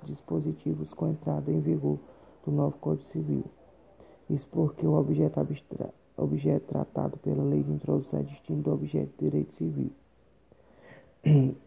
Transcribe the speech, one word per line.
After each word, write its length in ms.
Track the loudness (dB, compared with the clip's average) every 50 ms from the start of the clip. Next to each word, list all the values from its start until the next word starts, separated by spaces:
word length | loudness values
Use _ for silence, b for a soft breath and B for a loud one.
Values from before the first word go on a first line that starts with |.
| -14
dispositivos 920 | -14 -14 -12 -8 -4 -4 -2 -2 -2 -4 -4 -4 -4 -4 -4 -6 -8 -6
com 140 | -4 -2
entrada 440 | -2 -2 -2 -2 -2 -2 -2 0 0
em 80 | 0 0
vigor 400 | 2 0 0 0 0 -2 -2 -2 -6 B B B B B B B B
do 80 | -2
novo 260 | 0 2 2 0 -2 -2
Código 280 | -4 -2 -2 -4 -4
Civil. 380 | -8 -6 -6 -4 -2 -2 -2 -4 -6 -12 -20 -20 -20 -20 -20 -20 -20 -20 B B B B B B
Isso 200 | -4 -4 -4 -4 -4
porque 360 | 0 0 0 0 0 0 2
o 60 | 4 4
objeto 460 | 4 4 4 4 4 2 2 2 0
abstra-, 540 | -2 -2 -4 -8 -10 -10 -8 -8 -8 -8 -10 _ _ _ _
objeto 480 | -2 -2 0 0 2 2 2 2 2 0
tratado 520 | -2 -4 -4 -2 -2 -2 -2 -2 -2 -4
pela 260 | -4 -2 -2 0 2 2
Lei 180 | 2 2 2
de 100 | 2 0
Introdução 500 | -2 -2 0 0 0 0 0 -2 -4 -4
é 20 | -4
distinto 400 | -4 -8 -12 -8 -4 -4 -2 0
do 100 | 0 0
objeto 380 | -2 -2 -2 -2 -2 -2 -2 -4 -2
de 100 | 0 0
direito 240 | 2 0 -2 -2 -4
civil. 380 | -6 -4 -4 -2 -2 -4 -4 -6 -12 _ _ _ _ _ _ _ _ _ -20 B B B B B B B B B B B B B _ 4
<clears throat> 320 | 6 8 8 6 4 0 -4 2